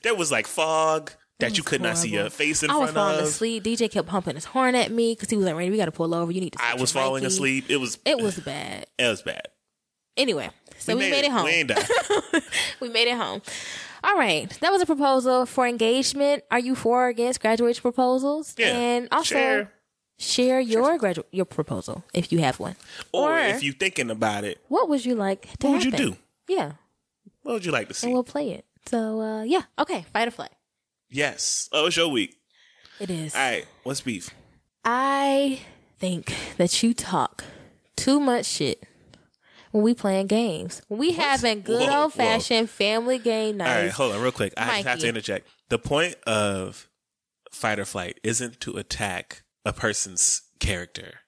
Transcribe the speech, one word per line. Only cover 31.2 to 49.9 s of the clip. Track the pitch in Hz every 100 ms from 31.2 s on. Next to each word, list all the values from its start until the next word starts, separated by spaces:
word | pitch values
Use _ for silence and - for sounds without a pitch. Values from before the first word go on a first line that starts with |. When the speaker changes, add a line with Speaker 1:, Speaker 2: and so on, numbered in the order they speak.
| 143 - - - -
Speaker 1:
Oh, | 147 160
it's | 165
your | 165
week. | 131 92 _ _ _ _ _ - -
Speaker 2:
It | 196
is. | 170 156 139
Speaker 1:
All |
right. | 135 104 - _
What's | 123 139
beef? | - 104 - - - _ _ _
Speaker 2:
I | 226 247 269 277 277 277 277 262 - - _ _
think | 185 175 - - - -
that | 175 -
you | 226
talk | 233 - 175 127 - - - - _ _ -
too | - 285
much | 277 240 -
shit | - 139 - - _ _ - _ _ _ - -
when | 214
we | 214
playing | 240 202 190 196
games. | 214 233 160 180 - -
When | 208
we | 311
Speaker 1:
What? | 339
Speaker 2:
having | 294 269 233 214
good | 196 233
Speaker 1:
Whoa, | 262
whoa. | 285
Speaker 2:
old-fashioned | 302 - 233 226 - 233 226
family | - 202 220 240 254
game | 226 220 214 208
Speaker 1:
All | 156
right, | 120 95
Speaker 2:
nights. | 107
Speaker 1:
hold | 131
on | 101
real | 127
quick. | - 101 -
I | 113
just | 123 131
have | 123
to | 117
Speaker 2:
Mikey. |
Speaker 1:
interject. | 113 104 95 - _ _
The | 117
point | - 143 175 - -
of | 110 104 98 95 101 - _ _ _ _ _ -
fight | - 113 104
or | 98
flight | 101 87 -
isn't | 110 113 123 123
to | - 95
attack | 101 - 104 90 - - _ _ 107
a |
person's | - 113